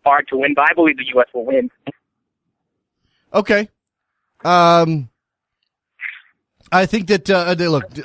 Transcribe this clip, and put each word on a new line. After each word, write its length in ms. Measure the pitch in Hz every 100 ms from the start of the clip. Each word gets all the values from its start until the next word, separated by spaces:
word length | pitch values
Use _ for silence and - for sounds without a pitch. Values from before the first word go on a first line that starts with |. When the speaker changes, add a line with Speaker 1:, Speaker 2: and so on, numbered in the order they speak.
Speaker 1:
hard 240 | 143 143 143
to 80 | 131
win, 180 | 143
but 160 | 139 151
I 40 |
believe 240 | 170 160 131
the 80 | 131
U 60 | 127
S 60 | 123
will 140 | 123 120
win. 240 | 135 123 _ 143 - _ _ _ _ _ _ _ _ _ _ _ _ _
Speaker 2:
Okay. 360 | 214 208 208 214 _ _ _ _ _ _ _
Um, 640 | 170 175 170 170 165 156 120 _ _ _ _ _ _ _ _ _ - - _ _ _ _ -
I 160 | 180 190
think 220 | 220 175
that, 200 | 196 -
uh, 260 | 190 175
they, 140 | 175 175
look, 160 | 147 - 151